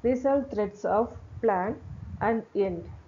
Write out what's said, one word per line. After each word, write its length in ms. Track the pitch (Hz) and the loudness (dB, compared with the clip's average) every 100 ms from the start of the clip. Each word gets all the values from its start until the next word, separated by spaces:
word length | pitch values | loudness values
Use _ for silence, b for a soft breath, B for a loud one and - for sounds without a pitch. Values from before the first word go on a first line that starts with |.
Resolve 480 | 233 254 269 277 254 | 2 2 4 2 2
threads 340 | 208 208 208 | -2 -2 -2
of 280 | - 202 240 - - - | 2 2 2 -4 -14 -2
plan 360 | 226 190 190 285 - - - - | 2 2 0 -4 -10 -12 -10 -2
and 220 | 214 226 214 | 0 0 0
end. 340 | 196 190 170 - - | 0 0 0 -8 -14